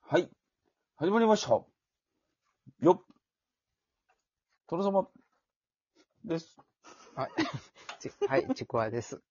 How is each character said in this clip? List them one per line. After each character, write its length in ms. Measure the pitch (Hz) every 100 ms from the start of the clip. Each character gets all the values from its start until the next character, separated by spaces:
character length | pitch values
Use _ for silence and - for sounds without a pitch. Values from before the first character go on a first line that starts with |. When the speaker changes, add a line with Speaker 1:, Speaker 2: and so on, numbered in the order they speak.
| -
Speaker 1:
は 60 | 160
い。 100 | 180 _ _ _ _ _ _ _
始 160 | 165
ま 80 | 220
り 80 | 220
ま 80 | 208
し 100 | -
た。 60 |
よ 160 | 107 - _ _ _ _ _ _ _ _ _ - _ 151
っ。 80 | 190 _ _ _ _ _ _ _ _ _ _ _ _ _ _ _ _ _
殿 160 | 170
様 240 | 196 196 185 _ _ _ _ _ _ _ _ _ _ _ -
で 140 | 165
す。 180 | - - _ _ - - -
Speaker 2:
は 140 | - 131
い。 20 | - 311 120 -
<laughs> 320 | _ - -
ち-、 80 | - - 403
は 100 | -
い、 100 | - -
ち 100 | -
く 80 |
わ 160 | 120 110
で 140 | 117
す。 180 | 110 - _